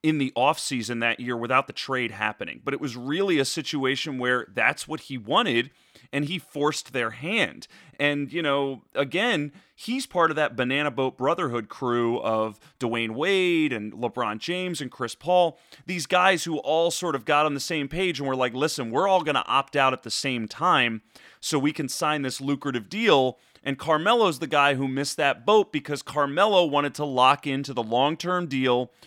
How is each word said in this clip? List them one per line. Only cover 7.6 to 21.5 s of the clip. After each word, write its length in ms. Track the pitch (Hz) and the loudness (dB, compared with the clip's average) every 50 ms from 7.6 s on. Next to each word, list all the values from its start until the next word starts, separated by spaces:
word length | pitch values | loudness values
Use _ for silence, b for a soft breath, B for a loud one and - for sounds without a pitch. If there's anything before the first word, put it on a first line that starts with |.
| - - B B B B B B | -20 -20 B B B B B B
And, 320 | 143 147 147 143 143 139 | 0 0 0 0 -4 -4
you 120 | 143 170 160 | -4 -4 -2
know, 400 | 143 139 143 139 139 135 107 _ _ - | 0 0 0 0 -2 -4 -8 _ _ -4
again, 580 | 127 143 127 156 180 220 247 214 151 147 143 b b b b b | -4 -4 -2 -2 -2 0 0 0 -2 -2 -6 b b b b b
he's 320 | b - 214 247 269 254 | b -8 -6 -6 -6 -6
part 240 | - - 180 165 160 | -4 0 2 2 2
of 60 | 151 | 2
that 200 | 156 151 - 123 | 0 -2 -2 -2
Banana 360 | 120 127 123 135 143 147 147 | -2 -2 0 0 0 -2 -2
Boat 260 | 117 135 131 131 - | -2 -2 -2 -2 -2
Brotherhood 520 | - 127 143 170 190 175 131 120 117 110 - | -2 0 0 0 0 -2 -2 -2 -4 -6 -6
crew 500 | - - 131 123 120 120 120 117 120 - | -10 -4 -2 0 2 2 2 2 0 0
of 400 | - 113 110 110 110 113 107 _ b b b b | 0 0 0 0 0 -2 -4 _ b b b b
Dwayne 360 | 127 117 117 117 117 110 110 | -4 -2 -2 -2 -2 -4 -4
Wade 580 | 123 160 190 196 190 185 180 170 160 156 143 123 | -2 0 0 2 2 2 2 2 2 2 0 -2
and 200 | 107 104 107 - | -4 -6 -8 -8
LeBron 440 | 104 120 113 - 127 120 104 107 | -6 -6 -6 -2 -2 -4 -4 -4
James 420 | 107 - 165 175 180 185 180 165 - | -6 -6 -6 -6 -4 -4 -6 -6 -6
and 120 | 143 123 | -8 -10
Chris 240 | - - 127 117 - | -8 -8 -8 -8 -8
Paul, 420 | _ - 170 180 180 175 165 - B B B B B B | _ -2 2 4 4 4 4 0 B B B B B B
these 180 | 170 185 175 143 | -6 -6 -6 -2
guys 380 | - 180 180 180 190 190 160 - | 2 2 4 6 6 4 4 0
who 160 | 170 160 143 | -4 -4 -4
all 320 | - 135 156 165 170 170 | 0 0 2 2 2 2
sort 240 | 170 - 180 170 147 | 0 -2 -4 -2 -2
of 100 | 127 - | -2 0
got 220 | - 147 147 156 | 2 2 4 4
on 80 | 151 143 | 2 0
the 40 | 135 | -4
same 280 | - - 170 151 139 | -4 -4 -4 -4 -4
page 320 | 135 151 175 190 185 160 127 | -4 -4 -2 -2 -2 -2 -2
and 80 | 143 | -2
were 80 | 135 131 | -2 0
like, 180 | 127 127 123 117 | 0 0 0 0
"Listen, 380 | 131 147 165 - 151 123 113 | 0 -2 -2 -2 -4 -6 -2
we're 160 | 113 147 185 | 0 0 2
all 160 | 196 190 180 156 | 4 2 2 2
gonna 200 | 151 139 123 - | 2 -2 -2 0
opt 280 | - 123 135 135 - - | 2 0 0 0 0 0
out 160 | 143 135 131 | 2 2 2
at 120 | 127 - - | 2 0 -6
the 80 | 113 | -8
same 360 | - - - 139 127 117 110 | -6 -4 -4 -2 -2 -4 -4
time 540 | 104 - - 160 180 165 139 123 117 113 107 b b b b b b b b | -6 -6 -2 2 2 4 4 4 2 0 -4 b b b b b b b b
so 180 | - - | -6 -2